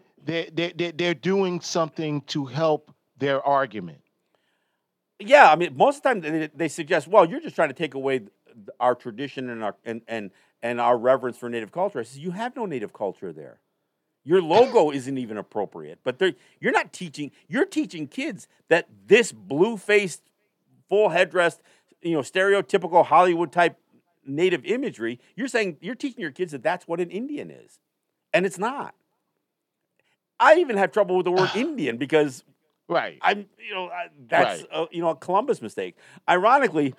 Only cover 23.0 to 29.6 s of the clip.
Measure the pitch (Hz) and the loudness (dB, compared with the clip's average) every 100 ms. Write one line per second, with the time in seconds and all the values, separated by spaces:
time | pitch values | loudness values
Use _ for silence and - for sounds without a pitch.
23 | 151 156 180 170 170 170 170 - _ _ | 4 4 4 2 -2 2 0 0 _ _
24 | _ _ 135 143 185 170 120 233 262 135 | _ _ -10 -2 0 0 -4 -4 -6 -6
25 | 113 120 _ - 254 233 202 160 175 247 | -8 -8 _ -10 -6 -4 -4 -6 -12 -10
26 | 285 233 170 135 180 143 151 180 - 170 | -10 -8 -10 -8 -8 -6 -4 -4 -6 -6
27 | 180 180 269 294 87 67 53 _ _ _ | -6 -8 -10 -10 -12 -16 -20 _ _ _
28 | _ _ _ 165 190 170 214 269 104 - | _ _ _ 0 0 -4 -8 -8 -12 -16
29 | _ _ _ _ _ _ | _ _ _ _ _ _